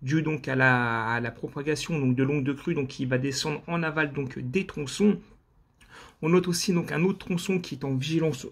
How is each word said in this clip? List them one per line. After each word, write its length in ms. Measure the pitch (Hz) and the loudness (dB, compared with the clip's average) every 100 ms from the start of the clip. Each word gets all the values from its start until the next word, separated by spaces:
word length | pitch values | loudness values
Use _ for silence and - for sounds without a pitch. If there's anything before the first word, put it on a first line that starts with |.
dû 200 | 131 156 | 0 0
donc 240 | 156 151 135 | 2 -2 -2
à 100 | 131 | 4
la, 500 | 131 123 120 113 113 | 4 4 2 0 0
à 140 | 117 | -2
la 100 | 117 | -2
propagation 680 | - - 151 143 147 - 160 | -6 -8 -6 -2 -2 -2 0
donc 180 | 131 127 | 2 4
de 60 | |
l'onde 220 | 135 147 | 2 2
de 80 | 135 | 0
crue 220 | 135 - | -2 -2
donc 140 | 165 131 | -2 -2
qui 180 | - 131 | -4 -2
va 100 | 127 | 0
descendre 460 | 139 135 156 151 - | 0 -2 -4 -4 -4
en 160 | 170 | -2
aval 300 | 160 156 151 | 0 0 0
donc 260 | 139 131 - | -2 -6 -6
des 280 | 123 185 190 | -4 -2 -2
tronçons. 520 | - 139 - 208 190 - - _ _ _ _ - - - - | -6 -6 2 4 4 -2 -20 _ _ _ _ -20 -20 -20 -4
On 60 | 156 | 4
note 200 | 180 175 | 4 4
aussi 260 | 175 - | 0 0
donc 180 | 175 - | 0 0
un 100 | 147 | 0
autre 140 | 185 196 | 0 0
tronçon 420 | - 175 - 185 | -2 -4 0 -2
qui 160 | 180 131 | -4 -6
est 80 | |
en 100 | 139 | -4
vigilance, 520 | 131 151 160 160 131 - | -2 0 0 0 -2 -6